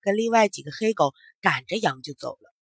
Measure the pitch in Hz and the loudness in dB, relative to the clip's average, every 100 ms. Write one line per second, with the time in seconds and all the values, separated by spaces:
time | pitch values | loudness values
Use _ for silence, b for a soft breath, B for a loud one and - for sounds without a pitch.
0 | 202 208 226 226 208 - 143 - 220 220 | 0 0 2 4 2 0 -14 -4 -2 2
1 | 143 b b b 190 135 131 170 202 131 | 0 b b b -2 -2 -4 -2 -2 -4
2 | 127 143 131 110 _ _ | -12 -12 -12 -14 _ _